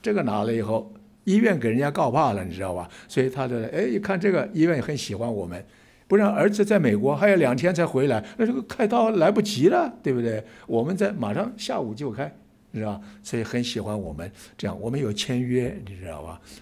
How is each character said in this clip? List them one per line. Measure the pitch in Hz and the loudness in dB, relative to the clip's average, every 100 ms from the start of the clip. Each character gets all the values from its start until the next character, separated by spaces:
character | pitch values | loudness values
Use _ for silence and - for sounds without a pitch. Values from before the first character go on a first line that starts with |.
这 | 226 | 0
个 | 208 | 0
拿 | 131 104 | 0 0
了 | 107 | 0
以 | 117 | -2
后， | 104 113 - - - _ - | 0 -2 -4 -18 -20 _ 2
医 | 202 | 4
院 | 233 170 | 4 2
给 | 117 | 0
人 | 117 | 2
家 | 143 | 0
告 | 147 143 | 0 0
怕 | 131 143 | 2 2
了， | 101 92 | 0 -4
你 | |
知 | 82 | -6
道 | 95 | -6
吧？ | 90 87 - - | -6 -8 -16 -6
所 | - | 0
以 | 131 | 0
他 | 135 131 | -2 -4
的， | 120 113 | -4 -4
哎， | 151 | -2
一 | 233 214 | -2 -2
看 | 202 190 | -2 -2
这 | 202 | 2
个， | 180 113 | 0 -2
医 | 165 | 2
院 | 165 156 | 2 2
很 | 113 143 | -2 -6
喜 | - | -6
欢 | 98 117 | -6 -4
我 | 107 87 | -4 -6
们， | 85 - - - _ _ | -10 -14 -20 -20 _ _
不 | 196 | 4
然 | 202 | 4
儿 | 202 175 | 4 2
子 | 208 | 2
在 | 202 208 | 4 4
美 | 135 104 | 4 4
国 | 127 | 2
还 | 143 208 | 4 4
要 | 190 | 6
两 | 135 123 | 4 2
天 | 175 170 | 0 2
才 | 170 | 0
回 | 131 139 | 2 2
来， | 113 104 - | 2 -2 -2
那 | 226 | 0
这 | |
个 | 254 | 0
开 | - - 214 | -6 -2 2
刀 | 240 220 | 4 2
来 | 214 160 | 4 4
不 | 214 | 4
及 | 104 123 160 | 0 4 6
了， | 311 302 - | 6 0 -4
对 | - | -2
不 | 127 | 0
对？ | 117 107 - - - | 0 -4 -8 -20 -2
我 | 113 | 0
们 | 131 190 | 0 0
在 | 202 | -2
马 | 208 107 | 0 -2
上 | 113 226 - | -2 -4 -6
下 | - 254 | -6 -4
午 | 123 | -4
就 | 110 143 | -6 -8
开， | 107 143 - _ _ _ | -6 -8 -10 _ _ _
你 | 110 | -6
知 | 107 | -6
道 | |
吧？ | 98 - - | -6 -12 -20
所 | - 120 | -8 -6
以 | |
很 | 110 123 | -4 -4
喜 | 120 117 | -4 -4
欢 | 101 107 | -4 -6
我 | 87 | -6
们 | 76 87 - - - | -10 -12 -14 -20 -10
这 | 101 | -8
样， | 82 | -6
我 | 110 | -6
们 | 139 | -2
有 | 123 | -2
签 | 104 - 123 | -4 -4 -2
约， | 123 123 123 202 98 | 0 0 -2 -6 -12
你 | 95 | -14
知 | 92 | -12
道 | 76 | -12
吧？ | 80 85 - - | -14 -16 -18 -20